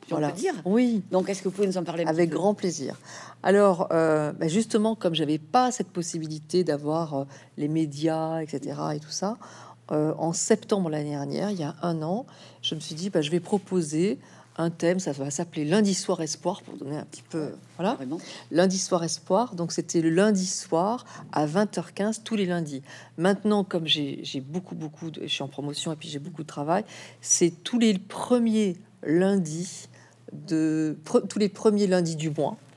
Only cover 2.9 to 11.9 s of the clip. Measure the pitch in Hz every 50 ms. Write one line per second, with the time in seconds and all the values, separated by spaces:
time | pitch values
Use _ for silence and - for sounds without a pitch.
2.9 | - - - - - - - - - - - 185 196 202 202 202 180 165 - -
3.9 | - 165 160 160 156 156 151 147 147 - - 160 160 220 226 - - 220 208 220
4.9 | 220 220 - 180 165 156 156 143 156 156 - - - 254 254 247 240 - 190 -
5.9 | - 180 165 - - 165 156 156 156 151 151 - - 180 180 156 147 143 147 147
6.9 | 156 165 170 151 147 135 139 139 - - - - _ - 147 147 156 160 160 147
7.9 | 139 143 156 160 160 160 160 160 160 160 156 151 - - - 143 143 147 156 160
8.9 | 156 151 156 - - - 185 202 240 - - - - - - - - - _ -
9.9 | 156 151 151 156 156 - 156 165 170 - - - 220 214 - - 220 196 180 151
10.9 | 156 151 147 147 147 139 143 143 143 151 180 208 208 175 151 147 - - - 175